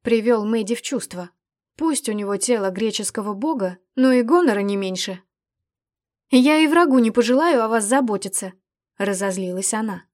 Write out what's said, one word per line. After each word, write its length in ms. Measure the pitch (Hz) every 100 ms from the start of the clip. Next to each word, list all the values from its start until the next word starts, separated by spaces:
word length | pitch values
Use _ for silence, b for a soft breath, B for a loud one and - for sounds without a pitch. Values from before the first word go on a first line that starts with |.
привёл 420 | 240 233 220 226 208
Мэдди 280 | 226 214
в 80 | 233
чувство. 500 | - 247 - 180 175 _ _ _ _ -
Пусть 320 | 320 277 -
у 60 |
него 240 | 208 202 196
тело 320 | 240 233 196
греческого 640 | 185 220 202 202 - 208
бога, 440 | 202 294 285 185 185 _ -
но 180 | 262
и 80 | 254
гонора 400 | 233 349 320 202
не 160 | 202 202
меньше. 440 | 190 185 - 185 _ _ _ _ _ _ _ _ _ _ _
«Я 280 | 254 262 311
и 80 | 311
врагу 320 | 330 339 262
не 120 | 226
пожелаю 500 | 233 226 262 339 269
о 60 | 220
вас 160 | 226
заботиться», 680 | 202 262 247 196 196 - 190 - _ _ _ -
разозлилась 760 | 202 185 196 185 185 185 196
она. 320 | 220 220 180 -